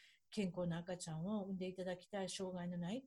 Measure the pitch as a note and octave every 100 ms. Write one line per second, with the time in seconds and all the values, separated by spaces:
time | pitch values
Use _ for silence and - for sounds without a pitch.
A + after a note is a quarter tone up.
0 | - - _ A3 F#3 F3+ F3 E3 F3 F3
1 | E3 D#3+ F#3 G#3+ G3 F#3 F#3 F#3 F3+ F3+
2 | - G3+ F3+ - F#3 F3+ F3 F3 F3 B3